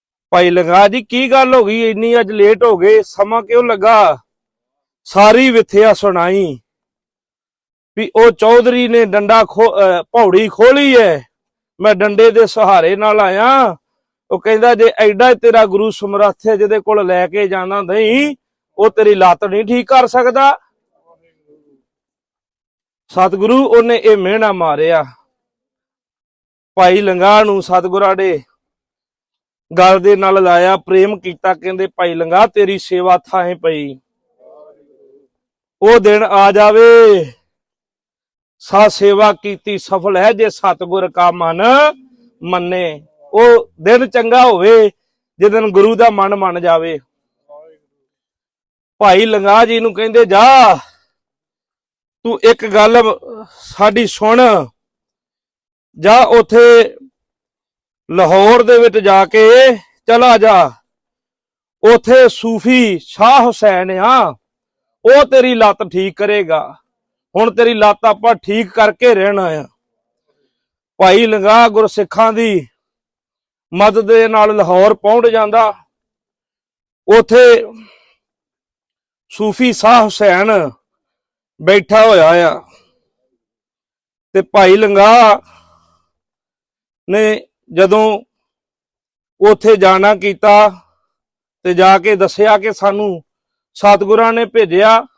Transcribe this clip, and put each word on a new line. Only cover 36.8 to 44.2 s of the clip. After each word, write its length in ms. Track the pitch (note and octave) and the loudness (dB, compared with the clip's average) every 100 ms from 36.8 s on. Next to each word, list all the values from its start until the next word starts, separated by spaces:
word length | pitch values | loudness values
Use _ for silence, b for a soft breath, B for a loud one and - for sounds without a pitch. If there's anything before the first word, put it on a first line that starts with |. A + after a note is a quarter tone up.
| A#3 A#3 A3+ G3 D3 - _ _ _ _ _ _ _ _ _ _ _ _ | 6 6 4 2 -2 -14 _ _ _ _ _ _ _ _ _ _ _ _
ਸਾ 300 | - G3 G#3+ | -4 0 0
ਸੇਵਾ 440 | - G3+ G3+ G#3+ | 0 0 2 0
ਕੀਤੀ 460 | G3 G#3 G3 - G3 | -2 -8 -14 -12 -12
ਸਫਲ 380 | - G3 F3+ F#3+ | -8 -6 -4 -2
ਹੈ, 160 | G3+ | 0
ਜੇ 180 | G#3 A3 | 0 -4
ਸਤਿਗੁਰ 600 | - G3 E3+ F3+ F#3+ F3+ | -4 -6 -6 -6 -6 -6
ਕਾ 200 | - F3 | -2 -2
ਮਨ 320 | F3 E3 E3 A3 C4+ D4+ C#4 _ _ _ _ | -2 -6 -2 0 2 0 -4 _ _ _ _
ਮੰਨੇ। 640 | E3 F3+ F3 F#3 F3 D3+ D#3 _ | -10 -8 -6 -8 -8 -12 _ _
ਉਹ 520 | _ G3+ A#3+ A#3 - _ | _ 0 2 2 -2 _
ਦਿਨ 260 | E3 A#3+ B3 | -2 0 0
ਚੰਗਾ 360 | B3 | -4